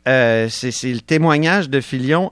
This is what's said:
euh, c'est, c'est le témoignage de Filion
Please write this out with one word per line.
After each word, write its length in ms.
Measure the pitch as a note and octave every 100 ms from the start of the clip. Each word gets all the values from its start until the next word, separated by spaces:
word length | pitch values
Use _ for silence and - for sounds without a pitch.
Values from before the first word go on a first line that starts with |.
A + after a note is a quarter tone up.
| B2
euh, 440 | C3 A#2 A2+ A2+
c'est, 200 | - B2+
c'est 220 | A2+ B2+
le 80 | A#2+
témoignage 720 | - D#3 D#3+ D3 D#3+ G3 D3+
de 100 | C#3
Filion 500 | A#2+ C3 B2+ E3 F#3+